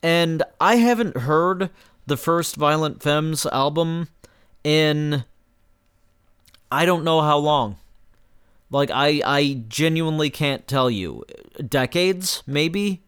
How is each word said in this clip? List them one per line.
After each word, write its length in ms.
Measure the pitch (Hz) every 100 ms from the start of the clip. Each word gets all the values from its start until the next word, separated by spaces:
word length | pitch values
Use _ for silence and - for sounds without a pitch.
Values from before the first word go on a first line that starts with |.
And 420 | 170 170 165 160 - _
I 160 | 175 233
haven't 420 | 233 233 226 -
heard 520 | 123 156 175 185 185 - _ _ -
the 100 | 143
first 380 | - 165 160 -
Violent 460 | 147 151 156 -
Femmes 440 | 147 151 160 156 -
album 600 | 123 139 151 165 165 170 _ - _ _ -
in 640 | 151 156 156 151 151 147 - _ _ _ _ _ _ _ _ _ _ _ _ _ _
I 140 | 135 170
don't 180 | 175
know 180 | 160 160
how 160 | 151 147
long. 400 | 151 147 113 98 - - - _ _ - _ _ _
Like, 180 | 139 139
I, 300 | 123 143 147
I 400 | - 143 147 135 110
genuinely 600 | 110 160 160 160 156 151
can't 380 | - 147 135 -
tell 220 | 135 127
you. 340 | 110 87 58 - - - - 131
Decades, 760 | 143 127 170 180 185 185 - -
maybe? 560 | 143 160 185 208 185